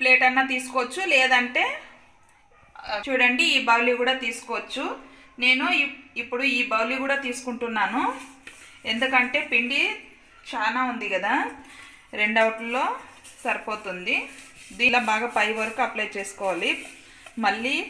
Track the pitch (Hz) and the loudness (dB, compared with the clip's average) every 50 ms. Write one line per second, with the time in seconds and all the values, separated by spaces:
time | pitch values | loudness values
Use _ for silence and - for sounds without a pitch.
0 | 262 254 254 247 254 254 254 269 262 269 254 254 254 - - 262 240 247 - 359 | 6 6 6 8 6 6 6 4 2 2 0 -4 -4 -2 -2 -2 -2 -2 -4 -4
1 | 381 349 285 262 262 247 254 262 247 240 254 320 392 508 587 622 - - - - | 0 4 4 4 6 6 4 4 2 2 0 0 0 -2 -4 -8 -12 -18 -20 -20
2 | - _ _ _ _ _ _ _ _ _ _ - - _ - - - - 214 202 | -20 _ _ _ _ _ _ _ _ _ _ -20 -20 _ -20 -14 -8 -6 -6 -6
3 | - 277 262 247 247 247 247 294 339 320 285 254 214 233 226 240 240 247 240 247 | -4 -2 2 2 4 4 4 2 2 2 2 2 4 4 4 6 6 2 2 2
4 | 247 262 262 262 254 226 - - - - 220 208 - - - 254 311 381 - - | 2 0 0 0 -2 -6 -6 -8 -8 -6 -6 -6 -6 -8 -8 -6 -6 -6 -8 -10
5 | - - - - - - - - 247 254 254 262 311 359 359 - 285 262 - - | -14 -20 -20 -20 -20 -18 -6 0 2 2 4 4 2 2 2 2 0 0 -4 -12
6 | - - - 233 240 - 247 247 277 269 247 240 240 - 220 220 226 240 269 262 | -18 -14 -12 -12 -8 -6 -4 0 0 2 2 2 0 0 0 0 0 0 -2 -4
7 | 269 277 277 269 269 247 240 - - 254 233 226 240 233 220 208 196 190 226 277 | 0 -2 -2 -2 -2 -4 -6 -6 -6 -8 -6 -6 -6 -4 0 0 0 0 0 0
8 | - - - - - - - - - - - - - - - - - 240 220 233 | 0 0 -2 -4 -12 -18 -20 -20 -20 -20 -20 -20 -20 -20 -20 -12 -6 -4 0 0
9 | 262 262 269 247 247 247 - 302 294 - 254 240 240 247 277 302 339 415 427 - | 0 2 2 2 2 2 -2 -4 -2 0 0 0 0 0 0 0 0 0 -2 -6
10 | - - - _ - - - - - - 269 226 214 226 240 254 254 254 233 220 | -12 -20 -20 _ -20 -20 -20 -20 -14 -10 -6 -2 -2 0 0 0 -2 -2 -2 -4
11 | 208 196 196 185 196 214 254 320 - - - - - - - - - - - - | -4 -2 -2 -2 0 2 0 0 0 -4 -8 -14 -20 -20 -20 -20 -20 -20 -20 -20
12 | - - - 208 214 214 226 226 220 226 220 226 233 233 240 262 311 392 508 - | -20 -10 -4 -2 0 2 4 4 4 4 2 -2 -6 -2 0 0 0 0 -2 -6
13 | - - - - - - - - - 233 208 - - 226 214 214 214 196 180 180 | -10 -16 -20 -20 -20 -20 -16 -6 -4 -4 -4 -4 -4 -6 -8 -6 -6 -8 -8 -6
14 | 180 226 302 - 269 - - - - - - - - - 185 196 240 254 240 247 | -4 -2 -2 -2 -4 -6 -14 -18 -20 -20 -20 -20 -18 -14 -4 2 2 4 4 4
15 | 226 220 214 220 240 233 - 220 208 214 220 220 220 220 220 262 240 226 - 214 | 2 2 0 0 0 0 2 2 2 2 0 -2 -2 -4 0 0 -2 0 0 -4
16 | 208 208 - 202 196 - - - 202 190 175 170 202 277 - - - - - - | -6 -6 -6 -8 -8 -8 -8 -4 -2 -2 -2 0 -2 -2 -2 -4 -6 -16 -18 -20
17 | - - - - - - - 226 220 196 202 226 233 269 294 330 415 | -20 -20 -20 -20 -20 -14 -8 -2 0 0 0 0 -2 -2 -2 -2 -4